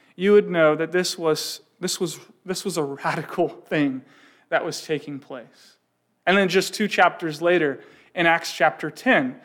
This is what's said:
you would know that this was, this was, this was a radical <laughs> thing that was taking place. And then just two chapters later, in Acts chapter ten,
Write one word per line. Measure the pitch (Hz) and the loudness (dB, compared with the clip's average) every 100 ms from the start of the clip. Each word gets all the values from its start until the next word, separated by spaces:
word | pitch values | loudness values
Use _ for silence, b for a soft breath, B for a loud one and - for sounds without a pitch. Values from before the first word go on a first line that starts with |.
| b | b
you | b 190 | b 4
would | 208 180 | 6 4
know | 175 156 151 | 4 4 4
that | 165 | 0
this | 180 180 - | -2 -2 -2
was, | 165 151 - - _ - | 0 0 -4 -12 _ -10
this | 180 - | -6 -4
was, | 170 - - _ | -6 -8 -18 _
this | 185 180 202 | -10 -8 -6
was | 170 | -4
a | |
radical | 143 139 165 151 147 - 160 | -4 -4 -6 -6 -6 -2 -2
<laughs> | - - | -4 -4
thing | 165 143 131 - b b b b | 0 0 -2 -10 b b b b
that | 160 | -4
was | 170 - | -2 -8
taking | - 151 147 139 | -6 -8 -8 -14
place. | - 131 - _ _ _ _ _ _ _ - | -14 -18 -18 _ _ _ _ _ _ _ 2
And | 196 | 2
then | 190 | 4
just | 185 185 | 2 0
two | - 208 | -2 -2
chapters | - 180 - 165 147 | 2 2 2 -8 -2
later, | 170 180 147 131 b b b | 2 2 2 -4 b b b
in | 180 170 | 0 2
Acts | 165 - | 2 -2
chapter | - 160 147 156 | 0 0 0 -10
ten, | - 254 202 131 - | -4 2 2 2 -6